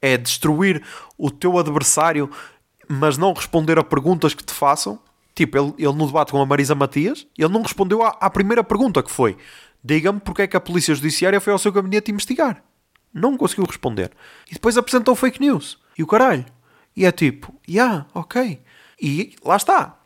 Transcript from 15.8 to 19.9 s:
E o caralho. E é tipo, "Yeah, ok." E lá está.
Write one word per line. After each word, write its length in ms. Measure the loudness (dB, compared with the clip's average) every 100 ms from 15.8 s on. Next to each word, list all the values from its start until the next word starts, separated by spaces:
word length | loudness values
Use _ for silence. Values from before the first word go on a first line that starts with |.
| _ -8
E 60 |
o 40 | 0
caralho. 380 | 4 4 2 -4 _ _ _ _
E 120 | 0 0
é 60 |
tipo, 420 | 2 0 -2 -14 -20 -6
"Yeah, 380 | 0 0 0 -6
ok." 460 | -10 -6 -4 -4 -4 _ _ -20 _
E 340 | -4 -2 -4 -8
lá 140 | 0 2
está. 420 | 4 2 2